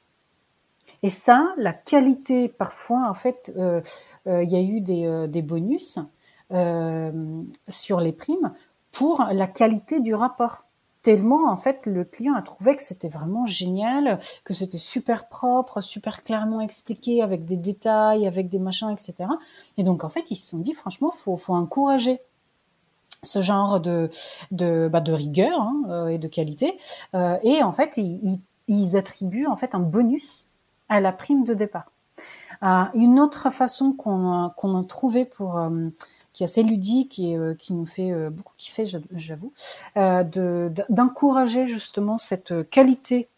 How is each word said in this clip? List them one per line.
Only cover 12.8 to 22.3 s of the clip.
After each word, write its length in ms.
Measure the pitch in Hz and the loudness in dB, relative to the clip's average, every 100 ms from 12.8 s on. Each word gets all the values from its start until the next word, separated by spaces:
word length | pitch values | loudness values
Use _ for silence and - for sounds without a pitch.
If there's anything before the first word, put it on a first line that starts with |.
c'était 280 | - 185 165 | 0 -10 -10
vraiment 340 | 156 160 214 | -8 -6 -2
génial, 720 | 240 180 180 185 220 269 285 185 - - | -2 -2 -2 -2 0 0 2 0 -4 -14
que 100 | - | -8
c'était 240 | 185 185 165 | -6 -6 -6
super 500 | - 254 - 226 - | -6 -6 -2 -4 -4
propre, 540 | - 247 247 254 - | -4 0 2 0 -6
super 400 | 190 208 214 - | -10 -10 -10 -10
clairement 400 | - 220 214 220 | -4 -4 -2 -4
expliqué, 600 | 220 - - 220 - 240 | -6 -8 -12 -8 -2 0
avec 220 | 214 185 | 2 -2
des 140 | 165 180 | -4 -4
détails, 680 | 175 202 226 214 214 214 196 | -4 -4 0 4 4 4 2
avec 220 | 180 185 | -2 -2
des 100 | 190 | -2
machins, 300 | 190 190 220 | -4 -4 -6
et 80 | 208 | -8
cetera. 420 | - - 185 320 - - - - | -10 -10 -6 -6 -8 -20 -12 -2
Et 60 | |
donc, 220 | 185 180 | 0 0
en 40 | 160 | -2
fait, 220 | 330 330 | -8 -8
ils 60 | 202 | -8
se 100 | - | -10
sont 100 | 165 | -8
dit, 140 | 190 | -6
franchement, 380 | 311 - - 285 | -8 -8 -4 -4
faut, 260 | - - 175 | -4 -4 -6
faut 180 | - | -2
encourager 680 | 180 175 - 277 269 240 254 - | -2 -2 0 2 2 2 -2 -6